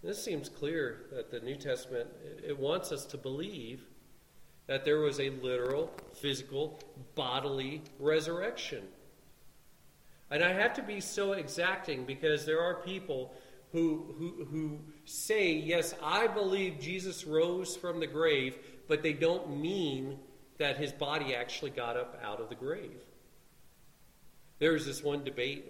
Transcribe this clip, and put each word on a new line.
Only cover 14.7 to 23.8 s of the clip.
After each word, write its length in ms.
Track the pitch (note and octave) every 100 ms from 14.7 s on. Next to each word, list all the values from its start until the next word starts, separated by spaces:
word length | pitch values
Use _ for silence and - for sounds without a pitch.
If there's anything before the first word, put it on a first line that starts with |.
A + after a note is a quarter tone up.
| D3+ - - -
say, 460 | - - G#3+ F#3+
"Yes, 400 | D#3+ D3+ E3+ D#3+ -
I 280 | D3+ F#3 A3+
believe 500 | G#3 G3 G3 F#3 D3+
Jesus 460 | C#3+ F#3 F#3+ F3
rose 500 | E3 D#3 E3+ F3+ F#3
from 240 | - F3+ E3
the 80 | D#3+
grave," 500 | C#3 D#3+ C#3+ C3 B2+ - - -
but 160 | D3+
they 100 | D#3+
don't 480 | C#3+ D#3+ F3+ E3 C#3+
mean 580 | D#3 G3 D#3+ C3+ C3+ C#3 - - - -
that 180 | C#3+ C#3
his 160 | C#3+
body 420 | - C#3+ D#3 C#3
actually 360 | B2 B2 - D3
got 240 | C3 A#2+ A#2+
up 240 | B2 -
out 180 | A2 G#2
of 80 | A2+
the 60 |
grave. 480 | A2+ C3 F3 - - - - - - - - - -